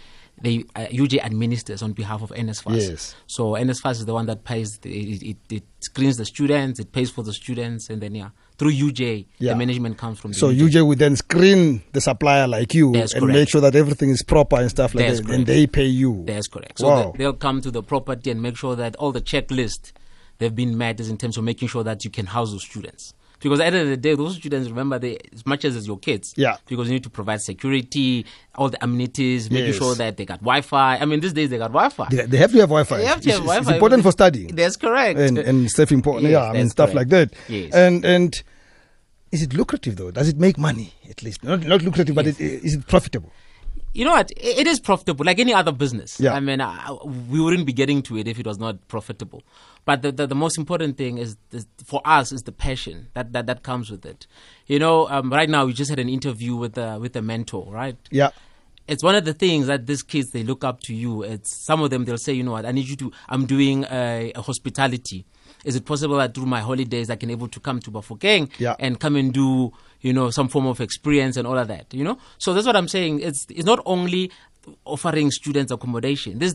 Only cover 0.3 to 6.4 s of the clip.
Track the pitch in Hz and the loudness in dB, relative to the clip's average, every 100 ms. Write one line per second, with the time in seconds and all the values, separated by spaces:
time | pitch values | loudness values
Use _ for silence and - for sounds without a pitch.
0.3 | - 120 117 - 107 110 123 143 135 113 | -6 -2 -2 -4 -10 -6 -2 0 0 -2
1.3 | 110 117 117 - 98 110 104 104 107 110 | -2 -2 -4 -6 -8 -8 -8 -8 -8 -10
2.3 | 117 113 104 - 113 95 78 - - - | -8 -8 -6 -4 -2 -2 -6 -14 -18 -12
3.3 | - 110 107 127 123 135 113 110 113 113 | -6 -2 -2 -2 -2 -4 -4 -4 -4 -4
4.3 | 107 - 113 104 - - 98 104 101 110 | -6 -8 -6 -8 -10 -12 -10 -8 -8 -10
5.3 | 101 - 107 - _ - 131 135 120 104 | -14 -12 -12 -12 _ -10 -2 0 0 -6
6.3 | - | -2